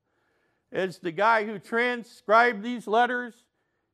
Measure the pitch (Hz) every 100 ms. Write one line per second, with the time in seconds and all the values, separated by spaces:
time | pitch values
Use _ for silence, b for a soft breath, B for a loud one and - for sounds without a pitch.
0 | _ _ _ _ _ _ _ - 190 -
1 | 180 165 220 226 214 208 - 233 247 240
2 | 202 - - 220 240 202 233 247 196 220
3 | 240 247 240 - _ _ _ _ _